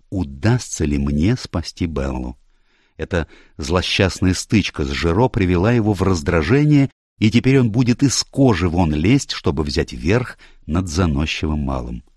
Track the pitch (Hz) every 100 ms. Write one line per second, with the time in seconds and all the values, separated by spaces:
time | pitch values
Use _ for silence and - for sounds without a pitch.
0 | - 98 76 69 104 123 - - 78 71
1 | 71 71 87 123 - 90 80 - 90 71
2 | 67 64 64 - _ _ _ _ _ -
3 | - 90 78 - - - 73 90 - -
4 | 95 - 92 90 - 107 - - 69 69
5 | 82 87 127 - 92 90 101 120 104 98
6 | 92 90 73 82 76 135 151 147 135 _
7 | _ - 107 117 127 135 120 104 123 120
8 | 143 - - - 135 87 90 85 85 76
9 | 85 139 - - - 78 73 73 73 -
10 | 92 117 123 - - - - 82 95 78
11 | 90 69 80 - 80 76 67 65 62 60
12 | -